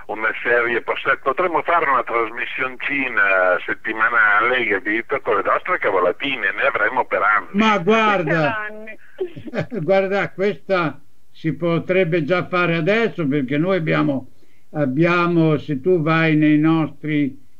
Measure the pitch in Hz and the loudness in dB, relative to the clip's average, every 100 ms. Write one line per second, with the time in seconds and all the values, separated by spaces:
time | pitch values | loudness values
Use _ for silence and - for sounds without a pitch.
0 | - 107 110 110 120 120 120 117 - 113 | -10 -4 -4 -2 0 2 2 -2 -2 -4
1 | 151 135 139 131 180 156 139 170 151 131 | -2 -2 0 0 0 -2 0 0 2 0
2 | 117 117 113 120 120 - 131 127 - 143 | 0 -2 -2 -4 -8 -6 -6 -6 -6 -4
3 | 131 113 98 95 92 87 - 110 - 110 | -2 0 2 4 4 2 -2 -6 -6 -2
4 | 113 117 107 104 117 127 117 101 98 110 | 0 4 4 4 2 0 0 -2 -2 -4
5 | 117 135 - 104 92 123 - 180 - 95 | -2 -4 0 0 0 -2 -2 -2 0 0
6 | 90 90 139 127 101 101 123 117 107 127 | 0 0 -4 -4 -4 -2 -2 0 0 -2
7 | 113 98 101 104 92 202 220 202 170 220 | -2 0 2 0 0 0 2 2 2 2
8 | 214 202 160 165 147 220 214 214 220 214 | 4 2 0 0 0 -2 -6 -10 -14 -16
9 | - - 359 - 226 226 - 220 156 196 | -14 -8 -8 -8 -10 -6 -6 -4 0 2
10 | 190 196 170 - 202 190 - 185 160 135 | 2 0 -2 -2 -2 -2 -2 0 0 -4
11 | - - - - 160 156 170 165 123 185 | -12 -16 -16 -6 -4 -2 0 0 2 2
12 | 185 175 143 180 156 180 175 165 160 214 | 2 2 0 -2 0 0 0 0 2 2
13 | 226 - 151 147 135 147 175 190 160 156 | 0 0 0 0 0 0 2 0 2 0
14 | 151 135 - - - - - 151 139 131 | 2 -2 -4 -14 -16 -16 -8 -2 0 2
15 | 170 175 175 170 160 151 - 143 185 180 | 4 4 2 4 4 2 0 -2 2 2
16 | 156 160 165 151 151 151 156 165 156 - | 4 2 4 4 6 6 4 2 0 -4
17 | 151 151 143 131 - - | -4 0 0 -4 -14 -16